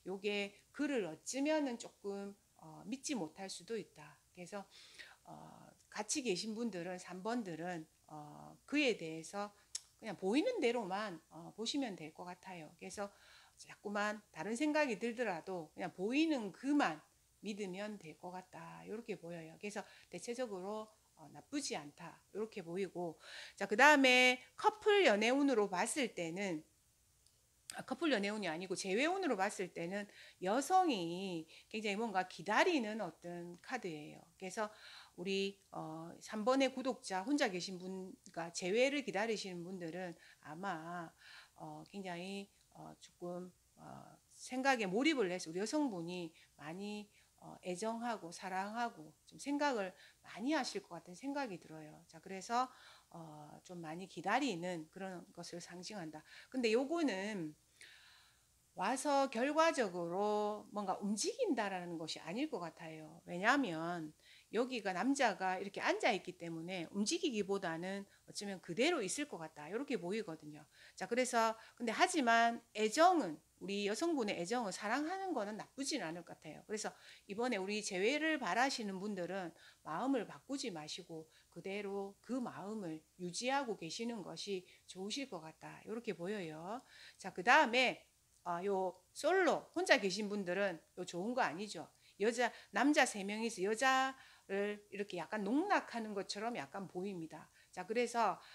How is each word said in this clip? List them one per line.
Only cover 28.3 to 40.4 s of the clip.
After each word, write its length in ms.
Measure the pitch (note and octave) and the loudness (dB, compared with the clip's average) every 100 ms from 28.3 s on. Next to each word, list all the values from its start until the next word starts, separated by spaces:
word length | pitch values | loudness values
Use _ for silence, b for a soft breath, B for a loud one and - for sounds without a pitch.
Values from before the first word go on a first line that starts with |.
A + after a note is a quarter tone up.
| G#3+ F#3 | -2 -2
아니고 280 | D#3 F#3 F3+ | -4 -4 -4
재회운으로 600 | F#3+ G3 D4+ G4 F4 G#3 | 0 2 2 2 0 2
봤을 360 | G3 - F3+ | 0 -2 -6
때는 340 | - E3+ G3+ G3+ B B B | -6 -4 -4 -6 B B B
여성이 1040 | F3+ A#3 C#4 F#4 F#4 A3 E3+ F3 G3 E3+ D#3+ B B | 0 2 4 6 6 2 0 -2 -4 -6 -8 B B
굉장히 280 | A3 G#3+ G3+ | -6 -2 -2
뭔가 320 | A#3 F#3+ F#3 | 0 0 -2
기다리는 720 | - F3 A3+ F#4 D#4+ G#3+ A3 | -4 0 4 6 4 2 -2
어떤 600 | F3+ - F3 F3 F3 F3 | -6 -6 -8 -8 -8 -12
카드예요. 600 | - B3+ G#3 D3+ D#3 D3+ - - | -8 -6 -4 -8 -10 -16 -20 -12
그래서 340 | F#3+ - G#3+ B B B B - | -10 -4 -6 B B B B -8
우리, 440 | F3+ G3 G3 G3 _ | -2 0 0 -4 _
어, 400 | E3 D#3+ D#3+ E3 - | -10 -8 -8 -12 -14
삼 240 | - A3 | -8 -2
번의 280 | G#3+ C4 C4 | 2 4 4
구독자, 480 | C4 B3+ A3+ - F#3 | 0 -2 -2 -2 -4
혼자 260 | G3 D4 B3+ | 0 2 2
계신 300 | F3+ E3+ F#3 | 0 -6 -8
분과 760 | F#3 F#3+ F#3 - - - E3 | -8 -8 -10 -14 -14 -8 -8
재회를 500 | - F3+ G#3+ C4+ C#4+ | -4 0 4 4 2
기다리시는 600 | A#3+ F#3 A3+ G3+ G3+ F3 | -2 0 0 -2 -4 -8
분들은 520 | E3+ F#3+ E3+ E3+ F3+ E3+ B B | -8 -8 -6 -6 -6 -10 B B